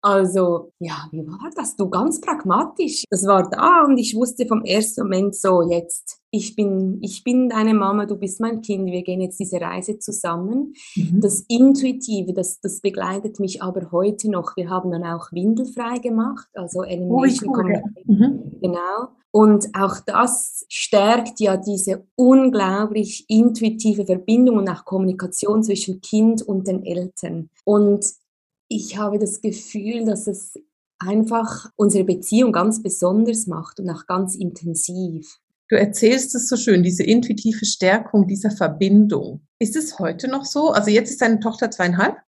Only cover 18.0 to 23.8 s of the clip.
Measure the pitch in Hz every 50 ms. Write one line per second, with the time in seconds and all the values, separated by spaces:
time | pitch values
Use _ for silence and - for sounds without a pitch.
18 | - 233 202 202 226 285 - - - - - - 190 180 175 175 175 185 196 220
19 | 247 262 _ _ _ _ - 208 214 214 208 202 202 214 - 190 196 190 - -
20 | _ - 202 208 247 254 - - - - - - - _ - - - - 220 202
21 | 196 214 233 240 226 - - - 214 196 190 185 - 208 202 185 - 196 190 190
22 | - _ _ - 254 254 262 269 262 254 262 208 196 190 190 202 214 214 214 220
23 | 202 190 - - - _ 220 220 240 240 226 - 226 220 220 -